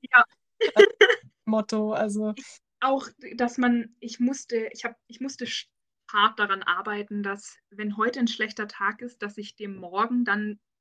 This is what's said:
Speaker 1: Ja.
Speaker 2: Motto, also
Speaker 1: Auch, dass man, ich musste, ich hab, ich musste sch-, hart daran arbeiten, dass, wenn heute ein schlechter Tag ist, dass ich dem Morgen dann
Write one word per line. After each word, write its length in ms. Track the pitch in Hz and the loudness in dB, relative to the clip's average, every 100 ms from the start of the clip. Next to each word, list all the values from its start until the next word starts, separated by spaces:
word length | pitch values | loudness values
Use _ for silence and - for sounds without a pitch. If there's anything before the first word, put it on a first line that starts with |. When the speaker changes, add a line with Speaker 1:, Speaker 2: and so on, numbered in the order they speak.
Speaker 1:
Ja. 220 | - - - _ _ _ 453 - 403 - 403 - - _ 220 | 4 4 4 _ _ _ 4 8 8 8 4 4 -6 _ -2
Speaker 2:
Motto, 480 | 220 208 214 214 | -2 0 -2 -2
also 400 | 214 214 208 214 214 - - _ _ | -2 -2 -2 -4 -6 -14 -20 _ _
Speaker 1:
Auch, 260 | 269 269 - - - 233 | 0 0 -4 -16 -14 -2
dass 220 | 240 254 | -2 2
man, 380 | 247 240 226 _ | 2 2 -2 _
ich 200 | 240 - | -14 -2
musste, 500 | 247 269 - 233 220 | -2 -2 -4 -4 -4
ich 120 | - 240 | -8 -10
hab, 120 | - _ | -12 _
ich 120 | 226 | -12
musste 260 | 269 - 240 | -12 -10 -8
sch-, 220 | - - _ _ _ - | -8 -10 _ _ _ -4
hart 280 | 208 214 214 | 2 2 2
daran 220 | 202 196 | -2 -2
arbeiten, 600 | - 175 208 208 208 208 | -2 -4 -4 -8 -6 -6
dass, 340 | 196 202 - - _ | -6 -8 -12 -20 _
wenn 280 | 202 208 208 | -10 -8 -2
heute 220 | 226 254 | -2 0
ein 80 | 233 | -2
schlechter 400 | - 220 - 208 | -2 -6 -6 -10
Tag 340 | - 202 214 | -4 -4 -4
ist, 200 | 247 - | -12 -12
dass 160 | 208 208 | -12 -10
ich 180 | 202 - | -16 -14
dem 200 | 202 190 | -14 -14
Morgen 480 | 175 190 240 247 240 | -6 -2 0 2 0
dann 340 | 208 214 208 _ _ | 0 -4 -8 _ _